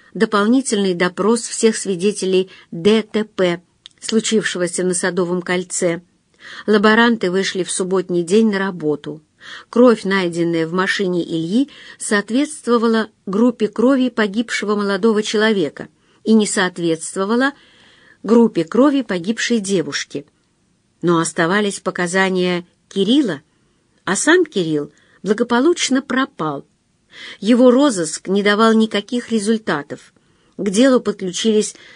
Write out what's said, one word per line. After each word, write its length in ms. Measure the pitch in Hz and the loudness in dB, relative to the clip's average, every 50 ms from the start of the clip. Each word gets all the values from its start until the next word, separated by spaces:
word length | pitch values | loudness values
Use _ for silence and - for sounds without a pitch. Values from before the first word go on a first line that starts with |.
| _ _ - | _ _ -4
дополнительный 800 | 180 214 220 - 208 202 214 240 269 262 - 240 202 202 190 180 | -2 -2 0 2 0 2 2 2 2 0 0 -2 -2 0 0 0
допрос 480 | 175 185 180 180 - 185 208 233 233 | 0 -2 -2 -2 -2 0 0 0 0
всех 360 | - - - - - 226 220 - | -2 -8 -6 0 0 0 0 0
свидетелей 720 | - 190 196 170 175 208 202 202 - 190 190 185 185 185 - - - - | -4 -6 -6 -2 -2 -2 -2 -2 -2 0 0 0 0 -2 -6 -20 -20 -14
Д 320 | - 170 165 202 220 226 214 | -8 -2 2 2 2 2 0
Т 200 | 220 - 214 220 | -2 -4 -6 -6
П, 380 | 214 _ - 190 180 175 175 - _ _ _ _ - _ _ | -4 _ -2 0 0 0 -2 -8 _ _ _ _ -20 _ _
случившегося 840 | - - - 220 214 - 226 220 170 - - 185 180 170 175 - 180 | -10 -4 -2 -2 -2 0 -2 -2 -2 -2 -4 -4 -4 -4 -4 -4 -2
на 100 | 180 180 | -2 -2
Садовом 480 | 180 - 190 175 180 180 175 180 180 | -2 -4 -4 -2 -2 -4 -2 -4 -6
кольце. 600 | 175 - 180 180 180 180 - - 196 175 170 170 - _ _ _ _ _ _ _ - - - - - - | -4 -4 -4 -4 -4 -6 -6 -4 -2 -2 -4 -4 -8 _ _ _ _ _ _ _ -20 -20 -18 -10 -2 2
Лаборанты 640 | 208 214 202 214 214 220 233 240 233 220 - 180 | 2 4 4 4 6 6 6 4 4 2 -2 -2
вышли 320 | 175 190 196 190 - 190 175 | 0 0 -2 -2 -2 -4 -4
в 80 | 175 | -4
субботний 520 | - - 190 180 185 190 180 185 180 175 175 | -4 -6 -4 -2 -2 -2 -2 0 -2 -2 0
день 280 | 165 185 220 226 220 | 2 2 4 4 4
на 80 | 202 190 | 2 0
работу. 640 | 196 196 190 170 151 151 147 143 - 147 147 156 _ _ _ _ - - - - - - | -2 -4 -4 -4 -4 -4 -4 -4 -6 -12 -14 -14 _ _ _ _ -20 -20 -20 -20 -14 -4
Кровь, 340 | - 226 247 254 226 220 - | 2 6 6 6 6 4 0
найденная 640 | 190 196 196 185 170 165 170 170 170 170 165 160 160 | -2 0 0 0 0 -2 -2 -2 0 0 0 -2 -2
в 60 | 165 | -2
машине 500 | 185 185 190 - - 202 180 180 175 165 | -2 -2 -2 -2 -2 -2 -2 -2 -2 -4
Ильи, 460 | - 170 165 160 165 190 240 277 - - - - - - - | -4 -4 -4 -4 0 0 0 0 0 -4 -20 -20 -20 -18 -12
соответствовала 1120 | - - 220 202 202 - 220 262 294 294 302 - - 240 233 233 214 233 226 226 214 214 _ _ - | -6 -2 -2 -2 0 0 -2 -2 -2 -2 -6 -8 -4 0 0 2 2 2 2 0 -2 -4 _ _ -10
группе 420 | - 185 202 233 254 233 - 220 208 | -4 0 2 2 2 2 0 -2 -4
крови 420 | 208 - 226 254 277 262 254 254 | -2 2 2 2 4 2 0 -2
погибшего 680 | 240 - 220 208 190 220 240 233 - - - 202 214 | 0 -2 -2 -2 0 -4 -4 -4 -4 -6 -4 -2 -2
молодого 480 | 208 208 196 202 190 185 226 220 208 214 | -2 0 -2 -2 2 2 2 2 2 0
человека 640 | - - 214 214 220 220 196 165 139 - - - - _ _ _ _ _ _ - | -2 0 0 2 2 2 0 -2 -4 -4 -8 -16 -18 _ _ _ _ _ _ 0
и 100 | - 220 | 2 4
не 140 | 220 214 190 | 4 4 2
соответствовала 1080 | - 220 190 180 180 180 170 170 160 160 - - - 190 196 196 226 240 262 277 285 _ _ _ _ _ _ _ _ _ _ _ _ _ - | 0 -2 -2 -2 -2 -2 -2 -2 -2 -2 -4 -8 -6 -6 -4 -2 0 0 0 -2 -2 _ _ _ _ _ _ _ _ _ _ _ _ _ -2
группе 400 | 190 214 240 233 214 214 170 160 | 2 4 4 4 4 2 -2 -4
крови 380 | 160 - 208 262 302 277 277 | -2 2 2 4 4 4 0
погибшей 580 | 247 - 196 180 165 185 226 226 - - 240 226 | -2 -2 -6 -6 -4 -4 -4 -4 -2 -2 -2 -2
девушки. 680 | 196 185 196 185 151 143 143 - - - - 143 143 _ _ _ _ _ _ _ _ _ _ _ _ _ _ _ | -2 -2 -2 -2 -2 -2 -6 -10 -10 -10 -12 -12 -12 _ _ _ _ _ _ _ _ _ _ _ _ _ _ _
Но 180 | - 170 175 165 | -2 0 0 2
оставались 640 | 165 165 - - 170 165 185 208 208 202 196 - | 0 -2 -2 -2 0 0 2 0 0 -2 -4 -6
показания 840 | - 185 180 - 180 175 175 190 190 190 185 185 180 180 180 175 175 _ _ _ _ _ | -6 -8 -4 -4 -4 -2 0 0 0 0 0 0 0 0 -2 -4 -6 _ _ _ _ _
Кирилла, 540 | - 190 196 185 247 294 294 214 160 135 - _ _ _ _ _ _ _ _ _ _ _ - | -4 -2 0 2 2 2 2 0 -2 -8 -10 _ _ _ _ _ _ _ _ _ _ _ -6
а 100 | - 185 | -4 -4
сам 300 | 196 - 294 330 370 349 | -2 2 2 4 4 2
Кирилл 460 | - - 202 175 160 156 147 147 143 _ _ _ _ _ _ - | 0 -2 -4 -2 0 -2 -2 -4 -6 _ _ _ _ _ _ -4
благополучно 800 | 180 214 214 240 233 240 233 254 330 349 - - - 262 262 | -2 -2 -2 0 0 0 2 2 2 0 0 -2 -2 -2 -2
пропал. 640 | 269 - 240 254 269 - _ - 170 156 143 139 - _ _ _ _ _ _ _ _ _ - - - - - - | -2 -2 -2 -2 -2 -4 _ -8 -6 -6 -6 -8 -10 _ _ _ _ _ _ _ _ _ -20 -20 -20 -20 -16 -6
Его 320 | - 196 247 226 262 254 | 0 2 4 6 6 6
розыск 560 | 240 254 294 294 226 185 165 156 - - - - | 6 6 4 2 2 0 -4 -6 -6 -10 -6 -2
не 160 | 190 202 196 | -2 0 2
давал 300 | 208 208 202 226 226 226 | 2 2 4 4 4 4
никаких 580 | 220 220 220 - 202 202 - - 240 240 - | 4 2 2 0 -4 -4 -4 -6 -8 -6 -2
результатов. 840 | 226 220 196 202 226 214 220 - 175 147 143 - - - - - _ _ _ _ _ _ _ _ _ - | -4 -2 0 0 -2 -2 -2 -4 -4 -4 -4 -10 -14 -14 -16 -20 _ _ _ _ _ _ _ _ _ -6
К 120 | 175 208 | -6 -2
делу 300 | 185 202 254 269 254 240 | 2 2 4 4 4 2
подключились 760 | - - 208 - 196 185 175 - - 226 214 214 208 - - - - - - | 0 -2 -6 -6 -6 -8 -6 -4 -2 0 2 2 0 -2 -6 -16 -20 -20 -20